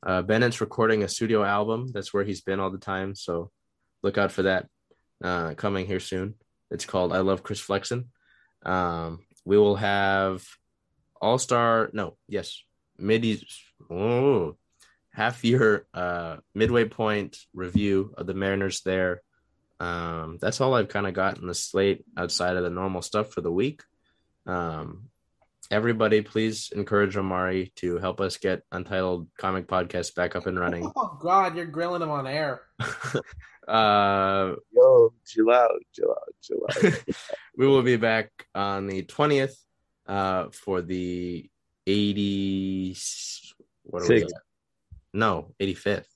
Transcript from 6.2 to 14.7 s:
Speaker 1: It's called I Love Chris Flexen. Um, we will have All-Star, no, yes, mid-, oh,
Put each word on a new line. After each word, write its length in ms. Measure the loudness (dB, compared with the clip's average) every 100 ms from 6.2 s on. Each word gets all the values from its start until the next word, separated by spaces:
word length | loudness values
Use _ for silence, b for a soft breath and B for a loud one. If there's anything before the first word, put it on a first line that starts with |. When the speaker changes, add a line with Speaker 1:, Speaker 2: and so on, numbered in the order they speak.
| -6 -10 _ _ _
Speaker 1:
It's 160 | -12 -4
called 260 | 0 0
I 80 | 2
Love 220 | 2 0
Chris 160 | -2 -10
Flexen. 500 | -2 -4 -2 -6 -6 _ _ _ _ _
Um, 560 | -4 -2 0 -2 -6 -10 -16 _ 2
we 120 | 6
will 180 | 6 4
have 680 | 0 0 2 2 0 -2 -10 -20 _ _ _ _ _ _
All-Star, 680 | 0 0 2 2 4 2 0
no, 240 | -4 -8 -8 _
yes, 340 | -8 -8 -14 _ _ _ _
mid-, 440 | 0 0 2 -2 -6 -20 -20 _ -12
oh, 680 | -4 0 2 4 2 0 -8 _